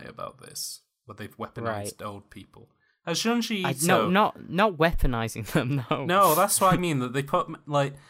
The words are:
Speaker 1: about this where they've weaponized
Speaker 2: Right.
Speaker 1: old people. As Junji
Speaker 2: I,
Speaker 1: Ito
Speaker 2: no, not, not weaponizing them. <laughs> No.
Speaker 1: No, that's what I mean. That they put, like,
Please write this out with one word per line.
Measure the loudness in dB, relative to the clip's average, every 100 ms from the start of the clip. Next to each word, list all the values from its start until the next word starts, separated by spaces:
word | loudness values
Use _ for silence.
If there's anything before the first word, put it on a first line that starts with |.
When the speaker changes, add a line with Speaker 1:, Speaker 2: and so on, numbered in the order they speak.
| -12
Speaker 1:
about | -12 -12 -12
this | -16 -12 -12 -12 _ _ -20
where | -14
they've | -14 -12
weaponized | -14 -8 -6 -6 -8 -10
Speaker 2:
Right. |
Speaker 1:
old | -12 -14 -18
people. | -20 -20 -20 -20 _ _ _ -6
As | -2
Junji | 0 0 -2 -4
Speaker 2:
I, | -4
Speaker 1:
Ito | -2 2
Speaker 2:
no, | 2 4
not, | 2 2 0 -6
not | 0 0
weaponizing | 2 2 4 2 2 -4 -6 -2
them. | -2 0 -2 -2
<laughs> |
No. | -4
Speaker 1:
No, | 2 4 6
that's | 6 4 4
what | 4
I | 4
mean. | 2 0
That | 0
they | -2
put, | 0 -2 -2 -8 -2
like, | 0 0 -4 -20